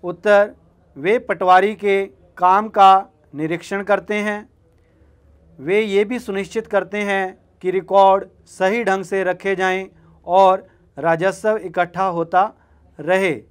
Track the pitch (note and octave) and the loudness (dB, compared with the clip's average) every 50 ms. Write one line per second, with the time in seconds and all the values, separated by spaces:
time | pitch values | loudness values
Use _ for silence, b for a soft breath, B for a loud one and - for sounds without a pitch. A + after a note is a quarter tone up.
0 | - F3 F3 F3 _ G#3+ G#3 G3+ G#3 G#3 - _ _ _ _ _ _ _ _ C#3 | -10 -10 -12 -6 _ 4 4 4 4 2 -4 _ _ _ _ _ _ _ _ -8
1 | C#3 F3+ G#3+ B3 A#3+ - G3+ E3+ F#3+ F3+ F3+ F#3 F#3+ G#3 G#3+ - G3+ G3+ G3 G3 | -2 -2 -2 -2 -2 -6 -6 -4 2 4 4 4 4 2 -4 -4 -2 -2 -2 -2
2 | G3 G3 _ _ _ _ _ - F3 F3+ F#3 G3+ G#3+ A3 - G#3+ G3 F#3+ F#3+ F#3+ | -2 -6 _ _ _ _ _ -2 0 2 2 2 0 -2 2 4 6 6 6 4
3 | G3 - _ _ _ _ - C#3 D#3 D#3 E3+ E3 F3 - G3 G3 G3+ G3 G3+ F#3+ | 2 -4 _ _ _ _ -12 -10 -8 -6 -6 -8 -8 -8 -8 -8 -2 -2 -2 -2
4 | F3+ - G#3 G#3 G#3 G#3+ G#3 G#3 - _ _ _ _ _ _ _ _ _ _ _ | -2 -6 -6 -6 -4 -6 -8 -10 -12 _ _ _ _ _ _ _ _ _ _ _
5 | _ _ _ _ _ _ _ _ _ _ _ - C3 D3+ F#3+ G#3+ A3 G#3+ G3 G3 | _ _ _ _ _ _ _ _ _ _ _ -16 -8 -2 -2 -2 -2 0 0 -2
6 | A3 G3+ B3 A#3+ A#3+ - G3 G3 G3 F#3 - A3+ A3 - - G3 F#3 F3 G3+ G#3 | -2 -2 -4 -10 -8 -8 -8 -8 -8 -8 -8 -10 -8 -2 -2 -2 -2 -2 -8 -6
7 | G#3 G3+ G3 G3 F#3+ F#3 G3 _ _ _ _ _ - F#3 F3 F#3+ F3+ - F#3+ G3 | -4 -4 -2 -4 -4 -6 -10 _ _ _ _ _ -8 -4 -4 -4 -4 0 2 4
8 | G3 G3 F#3+ G3 F#3 F#3 _ _ _ _ - - F#3 F#3 G#3 A#3+ A#3 G3+ F#3+ G3 | 6 6 4 2 -2 -6 _ _ _ _ -8 -2 -2 0 0 0 -2 -2 -2 -2
9 | F#3+ F3+ G3+ F#3+ F#3+ F3+ F3+ F3 - G3 G3 F3+ F#3+ F#3 F#3 F#3+ F#3+ F#3+ b b | -4 -6 -4 -4 -2 -2 -4 -4 -4 -6 -4 -2 -2 -2 -2 -4 -6 -10 b b
10 | b b b b b F3 F3 F#3+ G3 F#3 F#3 F#3+ F#3+ b b b b b _ - | b b b b b 0 4 4 6 6 4 2 -4 b b b b b _ -6
11 | C#3 E3 E3 D#3+ F3+ F#3+ F#3+ F#3 - A3 G#3+ A3 E3+ F#3 E3 F#3 F3 E3+ F3 F3 | -2 -2 0 0 0 -4 -4 -2 -2 -2 -2 -2 -4 -6 -2 -2 -2 -2 -2 -4
12 | F#3+ F#3+ F3 E3+ E3 E3 - F3+ G3 A3 - _ _ _ _ _ _ _ _ - | -4 -4 -2 -4 -6 0 2 0 0 0 -4 _ _ _ _ _ _ _ _ -12
13 | D3 D#3 F3+ F#3+ G3 F#3 D3 A2+ A2 _ | -4 -2 0 0 0 -2 -4 -6 -10 _